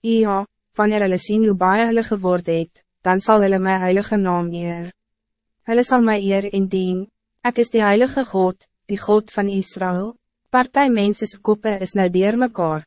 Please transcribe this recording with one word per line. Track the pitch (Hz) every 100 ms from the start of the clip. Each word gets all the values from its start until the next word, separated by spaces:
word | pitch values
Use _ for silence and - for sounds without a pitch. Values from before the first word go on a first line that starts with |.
Ja, | 226 226 220 196 202 _ _ -
wanneer | 208 214 196
hulle | 185
sien | - 214
hoe | 220 190
baie | 185 202 233
hulle | 233
geword | 226 214 185 180 175
het, | 165 165 _ _ _
dan | 185 185
sal | - 220
hulle | 196 190
my | 190 190
heilige | 185 190 208 214
naam | 190 175 175
eer. | 170 170 170 175 _ _ _ _ _ _ _ -
Hulle | 233
sal | 247 254
my | 226 208
eer | 196 196 202
en | 196 190
dien, | 190 185 185 196 _ _ _
ek | 240 240
is | 233
die | 226
heilige | 208 208 262 269
God, | 247 190 185 185 _ _ -
die | 202
God | - 214 214
van | - 202
Israël. | 196 185 - 185 180 208 - _ _ _
Party | 254 254 277 277
mense | 226 202 208 214
se | -
koppe | - 214 214 196
is | 185 202
nou | 185
deur | 185 196 233
mekaar | 254 226 170 156